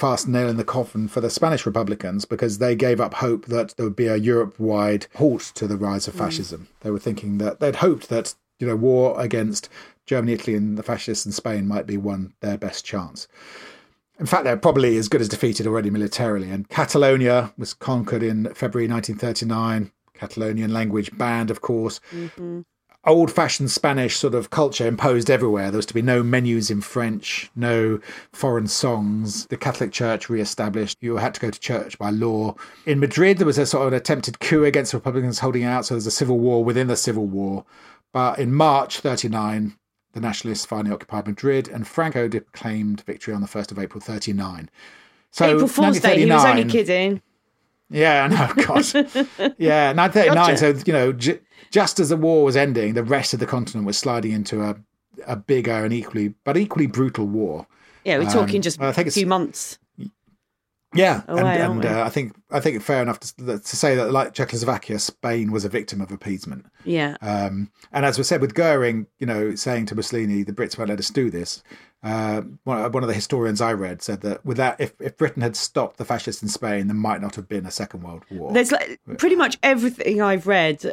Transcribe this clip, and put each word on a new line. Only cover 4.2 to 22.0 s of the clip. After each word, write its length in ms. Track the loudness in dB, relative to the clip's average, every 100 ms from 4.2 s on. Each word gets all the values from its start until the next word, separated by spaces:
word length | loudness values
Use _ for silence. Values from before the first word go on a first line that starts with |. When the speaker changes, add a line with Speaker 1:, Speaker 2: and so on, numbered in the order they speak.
| 2 2 2 -2 -2 2 2 0 -2 2
Speaker 1:
halt 360 | 2 2 -6 -8
to 100 | -4
the 120 | -2
rise 300 | -2 -2 -4
of 60 |
Speaker 2:
Mm. 40 | -4
Speaker 1:
fascism. 480 | -4 -4 -8 -10 -16 _
They 100 | -6
were 80 | -4
thinking 400 | -4 -6 -4 -2
that, 200 | -2 -2
they'd 180 | -2 2
hoped 320 | 2 2 -2
that, 260 | -6 -6 -10 _ -6
you 80 | -4
know, 80 | 0
war 440 | 4 4 4 2
against 480 | -2 -2 -2 -4 -10 -18 -20 _ -4
Germany, 280 | -2 0
Italy 220 | -2 -2 -2
and 220 | 0 -4
the 60 |
fascists 420 | -4 -6 -4 -6 -6
in 60 |
Spain 360 | -6 -6 -4 -2
might 200 | -4 -4
be 100 | -4
one, 360 | -4 -6 -8 -10
their 140 | -8 -6
best 300 | -8 -10 -8
chance. 420 | -8 -8 -14 -20 -20 -20 -20 -20 -20 _ _ _ -8
In 80 | 0
fact, 160 | 2
they're 140 | 2 2
probably 380 | 4 6 4 4
as 100 | 2
good 120 | 0
as 60 | 0
defeated 380 | 0 0 0 0
already 240 | 0 0
militarily. 600 | 0 -2 -2 -2 -2 -4
And 180 | -6 -6
Catalonia 800 | -2 0 4 6 6 6 4 2 -6
was 160 | -12
conquered 480 | -10 -4 -2 -2 -2
in 320 | 0 -2 -4
February 340 | -4 -4 -2 -2
nineteen 280 | -2 -4 -4
thirty-nine. 760 | -4 -4 -2 -2 0 -2 -4 _ _
Catalonian 580 | -16 -12 -6 -4 -2 -2
language 380 | -2 -2 -2 -4 -4
banned, 320 | -2 -2 -2
of 120 | -4
course. 380 | -4 -2 -4 -6